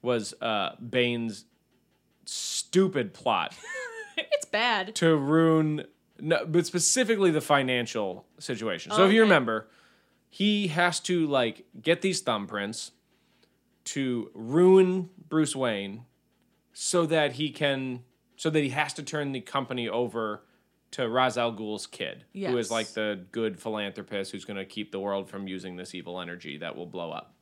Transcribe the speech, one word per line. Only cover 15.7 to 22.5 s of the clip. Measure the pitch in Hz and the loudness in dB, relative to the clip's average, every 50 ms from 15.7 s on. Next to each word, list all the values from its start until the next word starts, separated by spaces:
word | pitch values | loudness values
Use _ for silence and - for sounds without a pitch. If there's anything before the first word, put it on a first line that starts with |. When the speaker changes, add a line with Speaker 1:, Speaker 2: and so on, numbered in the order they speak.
| 110 98 98 98 101 113 123 _ _ _ _ _ _ _ _ _ _ _ _ _ | 0 -2 -4 -8 -10 -12 -16 _ _ _ _ _ _ _ _ _ _ _ _ _
Speaker 1:
so | _ - - - - 175 165 | _ -8 -4 0 2 2 2
that | 151 165 160 147 139 | 4 4 2 2 2
he | 120 127 156 147 | 0 -2 -4 -4
can, | 147 - 156 139 139 135 131 131 123 123 - _ _ _ _ _ _ | -2 -2 0 0 0 0 -2 -6 -8 -8 -12 _ _ _ _ _ _
so | - - 160 | -4 -4 0
that | 156 156 | 2 2
he | 143 131 | 0 0
has | 123 147 151 143 - | 0 -2 -4 -4 -4
to | - | -10
turn | 147 - - 151 143 139 | -10 -6 -6 -4 -4 -4
the | 135 127 | -6 -8
company | - - - 139 131 117 127 123 117 107 | -10 -4 -4 -4 -4 -2 -6 -4 -4 -2
over | 95 120 123 113 104 117 110 107 104 - _ _ _ _ _ _ _ _ _ _ | 0 -2 -2 -2 -2 -4 -4 -4 -6 -8 _ _ _ _ _ _ _ _ _ _
to | - - 131 113 | -6 -4 -4 0
Ra's | 117 127 127 127 110 123 | 2 2 2 2 2 0
al | 120 117 | -2 -2
Ghul's | 113 101 110 107 107 107 - | -2 -6 -8 -8 -8 -8 -10
kid, | - - - 90 71 - - - _ | -14 -10 -8 -8 -8 -8 -12 -18 _
who | _ 196 196 175 | _ -6 -4 -2